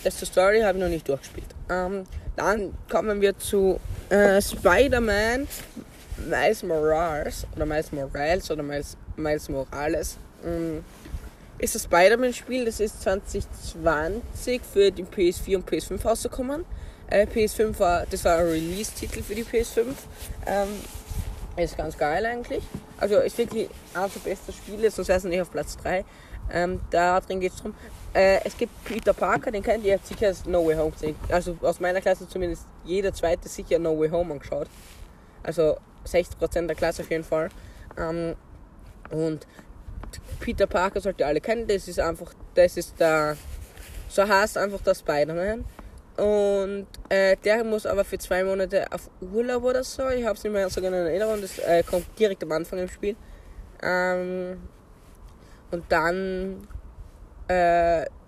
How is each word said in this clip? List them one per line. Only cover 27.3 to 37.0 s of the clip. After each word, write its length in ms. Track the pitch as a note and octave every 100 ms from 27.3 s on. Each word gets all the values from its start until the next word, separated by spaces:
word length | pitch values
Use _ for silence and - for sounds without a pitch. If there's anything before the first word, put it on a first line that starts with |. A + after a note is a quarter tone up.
| F#3+
geht's 160 | F#3 -
drum. 180 | G#3+ - - - -
Äh, 260 | - F#3+ F#3+ -
es 120 | -
gibt 140 | A#3 - -
Peter 260 | G#3+ A3
Parker, 400 | F#3 F#3 A#3+ C4+
den 100 | G#3
kennt 220 | G#3 A3
ihr 160 | G3+ F#3+
sicher, 280 | - - G#3
ist 180 | F3+ -
No 180 | F3+ D#3+
Way 120 | D#3
Home 140 | D#3
gesehen. 240 | - D#3 D3+ -
Also 280 | F3+ F3+ E3
aus 200 | C3+ E3+
meiner 180 | F3+ F#3
Klasse 280 | F#3+ F#3 F#3
zumindest 380 | F#3 F3 E3+ - - -
jeder 280 | F#3 F#3+
Zweite 360 | - E3+ F3 -
sicher 300 | - F#3+ E3+
No 200 | E3 D#3
Way 120 | D#3
Home 220 | E3+ F3
angeschaut. 340 | C#3 - C#3+ - - - - - - - -
Also 340 | - E3 D#3 - - - -
sechzig 320 | F3 F3 -
Prozent 300 | E3 F3 E3+
der 80 | D#3+
Klasse 240 | E3 -